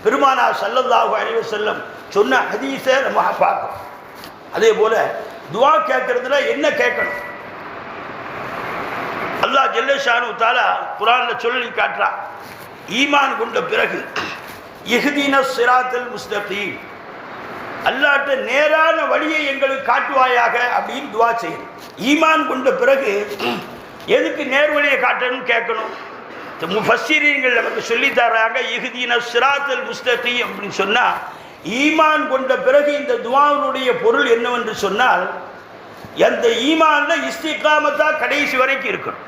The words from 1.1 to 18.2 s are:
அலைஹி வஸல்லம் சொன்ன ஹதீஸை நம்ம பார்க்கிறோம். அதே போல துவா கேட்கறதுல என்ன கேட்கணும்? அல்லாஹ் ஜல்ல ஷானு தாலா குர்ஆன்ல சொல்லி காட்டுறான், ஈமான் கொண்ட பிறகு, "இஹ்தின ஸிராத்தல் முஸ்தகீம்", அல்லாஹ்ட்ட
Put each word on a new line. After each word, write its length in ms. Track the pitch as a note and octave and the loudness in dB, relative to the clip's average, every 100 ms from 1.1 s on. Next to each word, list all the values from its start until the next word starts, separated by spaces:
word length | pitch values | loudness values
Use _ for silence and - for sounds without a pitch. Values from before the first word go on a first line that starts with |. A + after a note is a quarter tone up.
| G#3+ | 0
அலைஹி 180 | G#3 A3+ | 0 -2
வஸல்லம் 360 | G3+ G#3 G#3 - - - - | -2 -2 -2 -4 -8 -14 -4
சொன்ன 300 | F#3+ A3+ B3+ G#3 | 2 4 2 0
ஹதீஸை 500 | G#3 C4+ C4+ C4 C4 | -4 -4 -4 2 2
நம்ம 200 | A#3+ G#3 | 2 0
பார்க்கிறோம். 580 | A3 - F3+ - - - - - - - - - - E3+ | 0 2 2 2 -4 -10 -12 -16 -18 -18 -18 -18 -10 2
அதே 160 | A3 | 4
போல 200 | G#3+ A3 A3 C#3 - - - - | 4 2 2 0 -2 -10 -14 -10
துவா 200 | F#3 C#4 D#4 C4 | 2 4 4 2
கேட்கறதுல 600 | C4 B3+ B3 B3+ C#4+ - | -2 0 -2 0 0 0
என்ன 220 | - D4+ | 0 0
கேட்கணும்? 500 | - B3 - B3 - - - - - - - - - - - - - - - - - - - - - - - | 2 0 0 -4 -6 -10 -14 -14 -14 -14 -14 -14 -14 -12 -12 -12 -10 -10 -10 -8 -8 -8 -8 -8 -8 -8 -2
அல்லாஹ் 320 | - C4 - | 2 2 2
ஜல்ல 200 | A3+ C4 C#4 A#3+ | 0 0 0 2
ஷானு 260 | A#3+ A#3+ G#3 | 0 0 0
தாலா 300 | A3+ B3+ G3+ F#3 - - | 2 2 2 0 -4 -2
குர்ஆன்ல 380 | G#3+ B3 A#3+ A3 | 2 2 2 -2
சொல்லி 300 | A#3 B3+ A#3 | -2 -2 -4
காட்டுறான், 500 | - G3+ - G3 - - - - - - - - | -2 -2 0 -2 -2 -10 -14 -16 -16 -16 -16 -8
ஈமான் 460 | G#3 C#4+ C#4+ C4+ C4 | -2 2 4 2 0
கொண்ட 240 | A#3 A3 | -2 -2
பிறகு, 380 | - G#3+ A3 F#3 - - - - - - - - - | -2 0 0 -2 -6 -8 -8 -10 -14 -16 -18 -16 -2
"இஹ்தின 500 | A3+ C#4 C#4+ C#4 C4+ C4 A#3 | 0 2 0 2 2 2 2
ஸிராத்தல் 520 | A#3+ B3+ B3 B3 A#3+ | 4 4 2 -4 -6
முஸ்தகீம்", 640 | G#3 - G#3 G3+ G3+ G3 B2 - - - - - - - - - - - | -10 -6 -6 -4 -4 -6 -8 -12 -16 -16 -16 -14 -14 -14 -12 -12 -4 -2
அல்லாஹ்ட்ட 500 | B3 C#4+ C#4 | 2 2 2